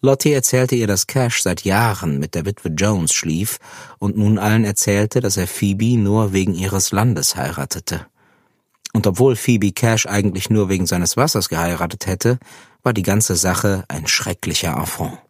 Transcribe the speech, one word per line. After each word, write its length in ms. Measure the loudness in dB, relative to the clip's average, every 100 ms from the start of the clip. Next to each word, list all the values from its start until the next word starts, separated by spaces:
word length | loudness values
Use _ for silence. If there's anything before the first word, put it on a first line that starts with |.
Lottie 300 | 4 4 2
erzählte 440 | 2 2 2 2 0
ihr, 100 | 0
dass 200 | 0 -2
Cash 360 | -2 0 0
seit 220 | -2 -2
Jahren 540 | 0 2 2 0 -4 -4
mit 160 | -4
der 100 | -4
Witwe 240 | -6 -6 -6
Jones 440 | -2 0 0 0
schlief 440 | -2 -2 -2 -2 -6 -14 -20 -20 -6
und 180 | -4 2
nun 220 | 2 4
allen 260 | 4 2
erzählte, 560 | 2 0 0 2 2 0
dass 160 | 0 -2
er 100 | -4
Phoebe 500 | 0 0 2 2 2
nur 360 | 4 2 2
wegen 220 | 2 0
ihres 380 | -2 -2 -2 0
Landes 420 | 2 2 2 -2
heiratete. 720 | -2 -6 -6 -8 -8 -8 -8 -10 _ _ _ _ _ _ _ -4
Und 140 | 0 0
obwohl 300 | 4 4 4
Phoebe 360 | 2 2 2
Cash 340 | 2 2 2 0
eigentlich 420 | 0 0 -2 0
nur 200 | 2 2
wegen 180 | 0 0
seines 300 | 0 0 0
Wassers 320 | 0 0 -2
geheiratet 580 | -2 -2 -2 -4 -6 -6
hätte, 320 | 0 0 0 -4 -20 -20 _
war 100 | -2
die 100 | 0
ganze 340 | 0 0 2 0
Sache 480 | 0 0 0 -2 -4
ein 180 | -8 -2
schrecklicher 680 | -2 -2 -6 -4 -2 -2 -4
Affront. 420 | -6 -6 -8 -8 _